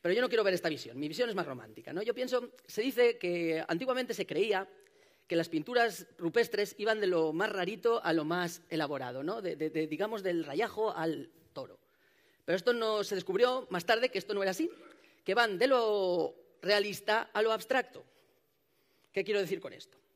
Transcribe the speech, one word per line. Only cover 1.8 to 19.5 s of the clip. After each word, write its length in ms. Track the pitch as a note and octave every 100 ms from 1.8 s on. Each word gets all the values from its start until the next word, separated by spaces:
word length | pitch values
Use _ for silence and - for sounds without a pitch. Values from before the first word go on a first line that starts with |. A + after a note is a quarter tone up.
| B2
¿no? 80 | D#3
Yo 120 | G#3+
pienso, 380 | B3+ B3+ B3 A#3+ - -
se 140 | -
dice 360 | B3+ B3+ A#3+ A#3
que 460 | F3+ F3 E3 D#3+
antiguamente 480 | D#3 E3+ B3+ B3+ B3
se 120 | G#3
creía 420 | F3 D3+ G#3+ F#3+ G3 - _ _ _ _
que 120 | _ E3
las 100 | E3
pinturas 600 | D#3 D3+ B3 A#3 F3 F#3 -
rupestres 580 | E3+ A#3 A#3 G3+ G3+ -
iban 220 | G#3 A3
de 80 | G3
lo 240 | F3 D#3+
más 180 | D#3 G#3+
rarito 540 | G3 F3+ G#3 A#3 A#3
a 80 | E3+
lo 140 | E3
más 380 | D3+ F3 F3 - _
elaborado, 540 | D#3+ D3 C#3+ B2+ B2+
¿no? 180 | D3+ A3+
De, 140 | F#3
de, 140 | D3+ D#3
de, 180 | D#3 D#3
digamos, 340 | D#3 G#3 A3
del 220 | F#3+ E3+
rayajo 500 | D3 D3 A#3 - A3
al 360 | - E3 D3 - _ _
toro. 260 | - B2 F#2+ _ _ _ _ _ _
Pero 140 | - F#3
esto 160 | G#3
no, 320 | A#3+ A3 G#3+
se 100 | G3
descubrió 500 | G3 F3+ F#3 B3 B3+ -
más 160 | F3+
tarde 240 | E3+ A3+ B3+
que 80 | F#3+
esto 160 | -
no 80 | G3+
era 100 | F#3+
así, 180 | F#3 E4 - - - - _
que 120 | -
van 220 | A3 A3+ F3+
de 100 | C4
lo 680 | B3+ A3+ G#3 F#3 F3 D#3+ - _ _
realista 680 | F3 G#3 G3+ F3 - G#3+ -
a 100 | G#3
lo 120 | A3+
abstracto. 500 | A3 - B3+ - - - _ _ _ _ _ _ _ _ _ _
¿Qué 100 | G3
quiero 160 | F#3+ G#3
decir 220 | F3